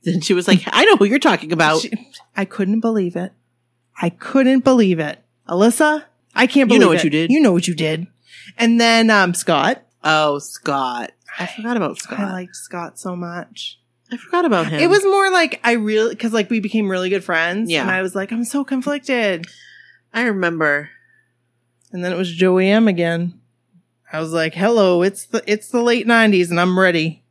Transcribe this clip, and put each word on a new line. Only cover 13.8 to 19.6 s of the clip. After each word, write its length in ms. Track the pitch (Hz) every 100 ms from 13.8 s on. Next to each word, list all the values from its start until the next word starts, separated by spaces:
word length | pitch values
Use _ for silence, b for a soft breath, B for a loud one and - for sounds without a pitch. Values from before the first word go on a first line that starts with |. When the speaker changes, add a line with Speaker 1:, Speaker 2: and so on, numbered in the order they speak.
| _ _ _
Speaker 1:
I 80 | 240
forgot 260 | - 349
about 220 | 339 190 156
him. 120 | 156
Speaker 2:
It 100 | 339
was 120 | 403
more 280 | 392 392 392
like 280 | 370 311 -
I 80 | 233
really, 420 | 233 214 214 226
'cause, 200 | 220 233
like, 160 | 220 190
we 100 | 226
became 300 | 196 220 202
really 180 | 185 185
good 160 | 196
friends. 460 | 185 165 170 190 220
Speaker 1:
Yeah. 100 | 160
Speaker 2:
And 100 | 160
I 120 | 185
was 120 | 185
like, 160 | 196 196
"I'm 140 | 226
so 180 | 240 285
conflicted." 840 | 269 269 269 285 277 247 214 175 175 b